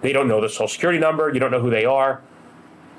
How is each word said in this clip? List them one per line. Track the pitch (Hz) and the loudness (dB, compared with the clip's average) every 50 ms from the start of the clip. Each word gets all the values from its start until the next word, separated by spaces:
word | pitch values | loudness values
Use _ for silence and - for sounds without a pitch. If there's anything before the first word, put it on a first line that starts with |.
They | - 127 139 | -4 -2 0
don't | 135 139 127 | 0 2 2
know | 113 107 | 2 0
the | 107 107 | 0 -2
social | - - 113 104 | -2 -4 -4 -4
security | - - - 170 175 165 | -4 -2 0 0 0 2
number. | 160 160 156 156 156 151 | 2 0 0 0 -2 -2
You | 135 127 | 0 0
don't | 127 127 | 0 0
know | 123 123 | 0 0
who | 117 123 | 0 0
they | 113 110 110 | 0 2 2
are. | 123 135 135 135 135 131 - - - - - - - - - - - - - - - - | 2 2 2 2 0 -2 -4 -8 -20 -20 -20 -20 -20 -20 -20 -20 -20 -20 -20 -20 -20 -14